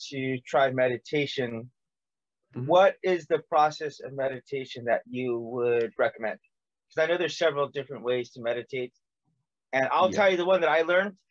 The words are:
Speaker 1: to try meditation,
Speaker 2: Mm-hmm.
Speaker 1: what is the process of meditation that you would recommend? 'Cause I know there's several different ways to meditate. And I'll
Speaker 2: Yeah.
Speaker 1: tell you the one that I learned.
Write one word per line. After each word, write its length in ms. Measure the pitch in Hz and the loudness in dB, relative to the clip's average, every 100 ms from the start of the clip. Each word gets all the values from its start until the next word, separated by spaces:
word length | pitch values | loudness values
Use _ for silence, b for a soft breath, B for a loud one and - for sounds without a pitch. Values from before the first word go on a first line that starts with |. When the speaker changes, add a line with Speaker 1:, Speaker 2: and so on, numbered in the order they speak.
| - | -12
Speaker 1:
to 280 | 139 131 131 - | -6 -4 -6 0
try 240 | 147 135 | 2 2
meditation, 960 | 131 127 120 - 151 139 - 120 113 123 _ _ _ _ _ _ _ _ | 2 0 0 -4 -2 -2 -4 -4 -6 -12 _ _ _ _ _ _ _ _
Speaker 2:
Mm-hmm. 120 | 123 135 | -10 2
Speaker 1:
what 300 | 175 196 - | 6 6 2
is 240 | 185 180 147 | -2 -2 0
the 140 | 160 - | -4 0
process 520 | 160 151 151 151 - | 2 2 0 -10 -10
of 120 | 127 | -14
meditation 680 | 139 135 131 - 139 127 127 120 | -6 -4 -6 -8 -8 -8 -8 -2
that 160 | 113 117 | -2 -2
you 300 | 123 127 117 | -6 -2 -4
would 540 | 117 123 120 120 113 - | -4 -2 0 0 -2 -2
recommend? 400 | 117 - 110 - _ _ _ _ _ | -2 -2 -8 -8 _ _ _ _ _
'Cause 80 | - | -2
I 20 | 160 | 0
know 120 | 175 | 0
there's 200 | 165 - | -2 0
several 300 | 165 143 139 | -2 0 -4
different 360 | 139 127 127 | -4 -10 -8
ways 260 | 117 123 120 | -2 -2 -4
to 80 | 131 | -8
meditate. 520 | 117 120 113 131 123 _ _ _ _ _ _ _ _ | -4 -4 -6 -8 -8 _ _ _ _ _ _ _ _
And 160 | 131 131 | 0 2
I'll 180 | 151 190 | 4 2
Speaker 2:
Yeah. 60 | 202 | 4
Speaker 1:
tell 140 | 196 | 4
you 60 | 180 | 4
the 80 | |
one 160 | 175 185 | 2 4
that 80 | 160 | 4
I 120 | 160 | 2
learned. 340 | 165 180 202 190 _ | 4 2 0 -8 _